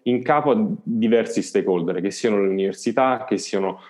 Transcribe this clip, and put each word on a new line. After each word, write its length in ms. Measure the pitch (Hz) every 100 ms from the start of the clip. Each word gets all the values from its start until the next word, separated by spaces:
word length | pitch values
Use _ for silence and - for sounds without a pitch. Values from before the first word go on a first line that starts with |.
in 180 | 123 123
capo 300 | - 147 147
a 160 | 110 107 -
diversi 600 | - 113 113 117 110 -
stakeholder, 580 | - 101 95 90 85 90
che 100 | 98
siano 320 | - 120 104
le 60 | 95
università, 760 | 95 98 98 120 117 131 123
che 140 | - 98
siano, 400 | - 98 95 92 -